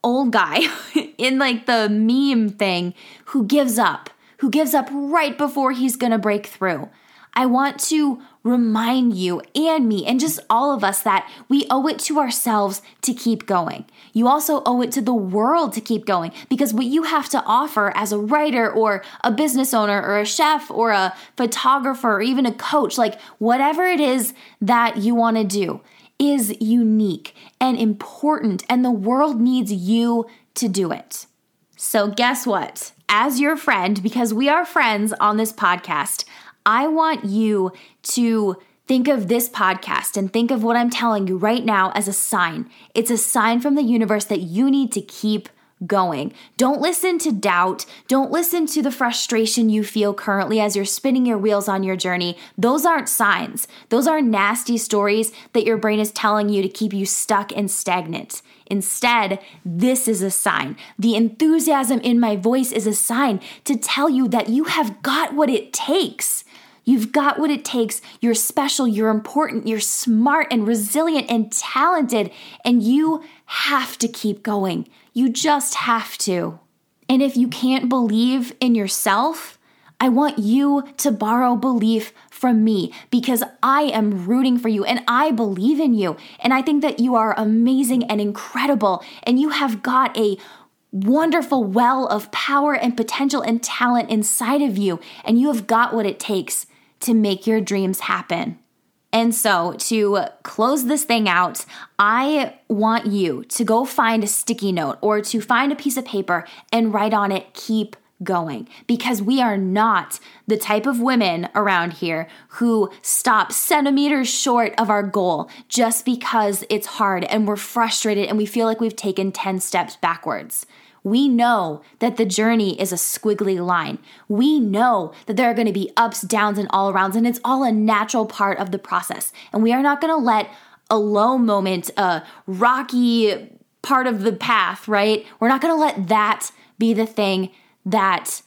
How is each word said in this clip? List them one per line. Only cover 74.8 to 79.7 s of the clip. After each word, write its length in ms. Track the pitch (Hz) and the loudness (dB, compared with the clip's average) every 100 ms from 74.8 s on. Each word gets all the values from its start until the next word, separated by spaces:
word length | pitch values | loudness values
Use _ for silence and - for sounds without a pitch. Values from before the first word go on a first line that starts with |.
| - _ _ | -8 _ _
You 160 | 233 262 | 0 0
just 460 | 240 311 294 - - | 0 0 0 0 -4
have 420 | - 226 214 - | -2 -2 -2 -8
to. 400 | - 180 170 165 _ _ _ _ - | -2 -2 -4 -8 _ _ _ _ 0
And 140 | 254 | 2
if 160 | 277 269 | 2 2
you 100 | 247 | 0
can't 400 | - 254 262 254 | 0 0 0 0
believe 640 | 262 233 214 240 262 247 - | 0 2 2 2 0 -4 -2
in 160 | 254 233 | 2 2
yourself, 840 | 190 - 214 196 285 320 - - _ | 0 -2 0 2 0 -4 -14 -20 _